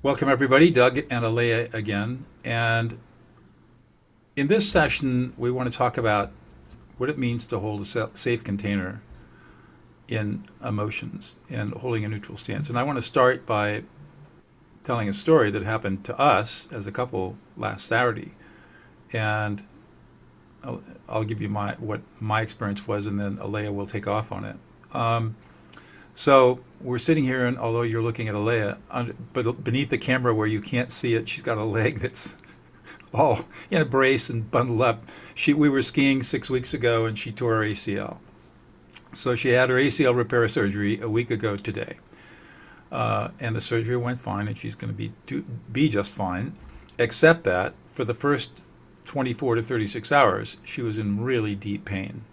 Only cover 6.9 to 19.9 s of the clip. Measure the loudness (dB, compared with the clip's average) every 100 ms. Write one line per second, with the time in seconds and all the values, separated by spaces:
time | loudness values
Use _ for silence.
6.9 | -4 -4 -2 -2 -2 -4 -4 -4 -6 -4
7.9 | -4 -4 -2 -2 -2 -2 -4 -2 -2 -2
8.9 | -8 -16 -20 -20 -20 -20 -20 -20 -20 -20
9.9 | -20 -6 -4 -2 -6 -10 -12 -6 -4 -4
10.9 | -6 -10 -10 -12 -16 -12 -8 -6 -6 -4
11.9 | -4 -4 -8 -10 -12 -8 -6 -4 -2 -2
12.9 | -2 -2 4 4 4 0 0 2 -2 -6
13.9 | -20 -20 -20 -20 -20 _ _ _ -18 -4
14.9 | -2 -2 -2 4 6 6 2 -2 -2 -2
15.9 | -6 -6 2 4 4 2 -6 -8 -10 -8
16.9 | -6 -4 -4 -6 -8 -18 -8 -6 -6 0
17.9 | 2 2 0 -10 -18 -20 -20 -20 -20 -20
18.9 | -20 -8 -4 -2 0 -2 -6 -10 -20 -20